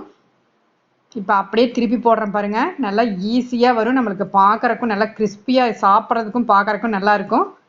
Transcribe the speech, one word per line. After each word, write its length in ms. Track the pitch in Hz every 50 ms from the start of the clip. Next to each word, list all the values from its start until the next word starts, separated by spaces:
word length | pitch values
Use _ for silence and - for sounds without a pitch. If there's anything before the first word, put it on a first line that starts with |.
| - - _ _ _ _ _ _ _ _ _ _ _ _ _ _ _ _ _ _ _ _ -
இப்ப 180 | 226 190 226 208
அப்படியே 380 | 196 196 - - 220 262 240
திருப்பி 260 | - 240 233 208 247
போடுறேன் 340 | 208 - 233 226 220 220 202
பாருங்க. 280 | 190 208 208 202 208 226 285 359 370
நல்லா 260 | - 247 202 196 220 247 226 190 180 190
ஈஸியா 460 | 214 240 254 247 247 254 233 240 254 240
வரும். 240 | 226 214 240 262
நம்மளுக்கு 300 | 269 233 208 196 202 196 196 -
பார்க்கறதுக்கும் 600 | 196 196 202 220 226 254 240 220 - 240 226 202
நல்லா 120 | 196 220
கிறிஸ்பியா, 580 | 208 - - 214 208 208 - - 262 254 262 247 226 208 -
சாப்பிட்றதுக்கும் 680 | 214 196 196 226 208 - 240 226 226 208 - 247 233
பார்க்கறதுக்கும் 480 | 226 202 196 202 214 208 190 - 226 220
நல்லா 160 | 190 196 214 208
இருக்கும். 320 | 202 190 - 220 294 392 403 - _ _